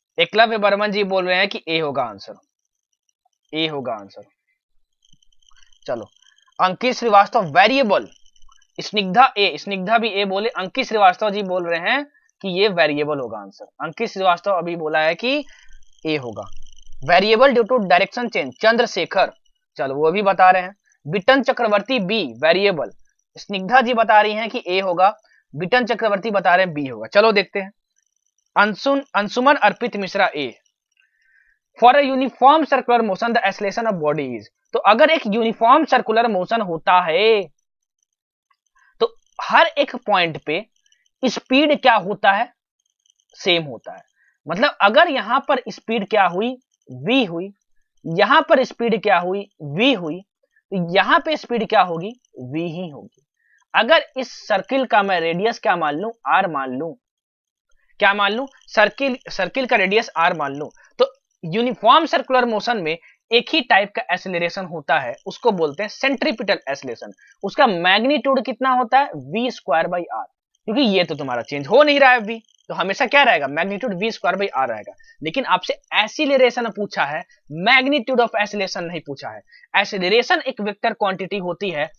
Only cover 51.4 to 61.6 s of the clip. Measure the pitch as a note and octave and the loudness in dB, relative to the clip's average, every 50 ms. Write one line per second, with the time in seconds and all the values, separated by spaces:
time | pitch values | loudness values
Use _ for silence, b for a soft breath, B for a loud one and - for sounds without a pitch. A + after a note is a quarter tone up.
51.4 | - - A#3+ A3+ A3+ - A3 G#3 F3+ F3+ E3+ E3 E3+ G#3+ B3 _ _ _ _ - | -6 -6 -4 -4 -4 0 2 2 2 2 0 -6 -8 -10 -12 _ _ _ _ -18
52.4 | B2+ B2 C3+ D#3+ E3+ F3 D3+ F3 F#3 E3 C#3+ A#2 G2 - _ _ _ _ _ _ | -14 -10 -8 -6 -6 -6 -8 -8 -10 -12 -14 -16 -20 -20 _ _ _ _ _ _
53.4 | _ _ _ _ _ _ - F#3 A3 A#3+ D#4 D#4+ - - - C4 B3+ - - - | _ _ _ _ _ _ 0 0 2 4 4 2 2 0 -8 -10 -10 -10 -10 -12
54.4 | - - G#3+ F#3+ F#3 - B3+ C4+ C4 - A#3 G#3+ G3 G3 F#3+ E3+ E3 E3 E3 F3 | -4 -2 -2 -2 -2 -2 -2 -2 -2 2 2 2 2 2 0 0 0 -2 -2 -2
55.4 | G3+ A#3 A3+ - - A3 F#3+ F3 D#3+ D3 D3 D#3 G3 A3+ A3+ _ - C3+ D#3 F#3 | -2 -2 -4 -2 0 0 0 0 0 -2 -4 -4 -6 -8 -10 _ -2 0 2 2
56.4 | G3 F3+ D#3 C#3 C3+ C3 B2+ C3 D#3+ E3 C#3 - _ _ _ _ _ _ _ _ | 2 0 -2 -4 -6 -6 -6 -8 -8 -10 -12 -14 _ _ _ _ _ _ _ _
57.4 | _ _ _ _ _ _ _ _ _ _ _ - G#3 G3 G3+ G#3 G3+ G3 G#3+ A#3 | _ _ _ _ _ _ _ _ _ _ _ 0 2 2 2 2 0 0 0 -2
58.4 | C#4 C4+ _ _ _ - - A3 G#3 G#3 - - C#4 C4+ B3 - - - - - | -6 -8 _ _ _ -6 2 2 2 2 2 0 -4 -4 -4 -4 -10 -12 -8 -6
59.4 | F#3 F3 - C4+ C4 - B3 G#3+ F#3+ F#3 G3 A3 A3+ - - D#3+ E3 F3+ F#3 D#3 | -6 -4 -4 -4 -2 0 2 2 2 2 2 0 -2 -2 -2 0 2 2 2 0
60.4 | D3 C#3 C#3 C#3+ D3+ A#2 - b b b b b - - - _ _ _ _ _ | -4 -6 -6 -8 -10 -12 -14 b b b b b -2 -2 -2 _ _ _ _ _
61.4 | - D#3+ D#3+ A3 | -10 -6 -4 -2